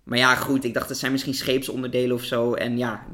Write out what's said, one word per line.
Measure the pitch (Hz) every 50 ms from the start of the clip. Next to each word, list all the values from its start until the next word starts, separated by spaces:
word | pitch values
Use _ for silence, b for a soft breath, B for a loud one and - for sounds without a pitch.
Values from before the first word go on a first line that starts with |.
| _
Maar | - 120 123
ja, | 127 127 127
goed, | 123 - - 139 135 131
ik | 123 110
dacht, | - - -
het | 139 131
zijn | - 131
misschien | 135 135 131 139 131
scheepsonderdelen | 135 - 135 131 131 131 - - 127 127 123 123 127 123 123 123
of | 120 123
zo. | - 131 120 117 120 117
En | - - 120 120 120
ja, | 123 120 110 104 - -